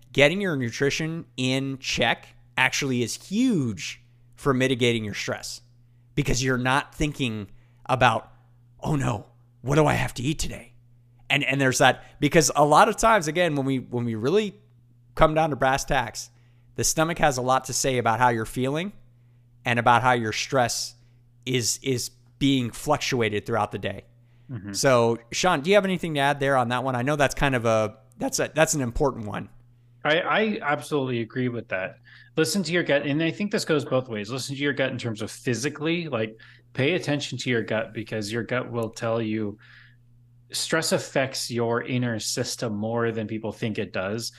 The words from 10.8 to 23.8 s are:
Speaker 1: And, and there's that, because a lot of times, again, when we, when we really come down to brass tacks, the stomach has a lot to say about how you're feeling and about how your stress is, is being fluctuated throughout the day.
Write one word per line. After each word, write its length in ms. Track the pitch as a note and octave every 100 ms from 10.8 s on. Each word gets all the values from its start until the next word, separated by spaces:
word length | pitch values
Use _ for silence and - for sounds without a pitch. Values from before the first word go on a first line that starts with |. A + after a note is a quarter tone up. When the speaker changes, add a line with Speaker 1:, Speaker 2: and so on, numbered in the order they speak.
| - - _ _ -
Speaker 1:
And, 160 | C#3
and 160 | C3 C#3
there's 180 | C3+ B2
that, 260 | C3+ B2 - -
because 300 | D3 E3+ D3+ D3
a 80 |
lot 240 | D3 D3+ G#3+
of 80 | G#3
times, 320 | A3+ A3 D3+
again, 260 | D#3 F3
when 120 | D3 C3+
we, 120 | C3+
when 260 | C3 A#2+
we 100 | A#2+
really 400 | A2 A#2 G3 G#3+ - _ _ _ _ _
come 200 | - D#3
down 160 | D#3 D#3
to 60 | C3
brass 280 | C3 C3+
tacks, 460 | - C#3+ A#2 - - _ _ _ _ -
the 80 |
stomach 340 | A#2 - D#3+ E3+
has 180 | D#3 B2+
a 60 |
lot 220 | B2+ C3
to 80 | -
say 260 | B2 C#3+ B2+
about 200 | A#2 A2
how 120 | B2+
you're 160 | A#2 A2
feeling 460 | - B2+ D3+ F#3+ - - _ _ _ _ _
and 140 | - A#2+
about 240 | A#2+ A#2+
how 100 | B2+
your 200 | B2 A2+
stress 600 | G#2 - C#3 A#2+ - - - - _ _ _
is, 340 | - B2 A2 -
is 280 | - B2 - - _ _
being 320 | C#3 C3+ A#2+
fluctuated 760 | - - C#3+ - B2+ A2 G#2
throughout 260 | - A2+ G#2
the 80 |
day. 260 | A2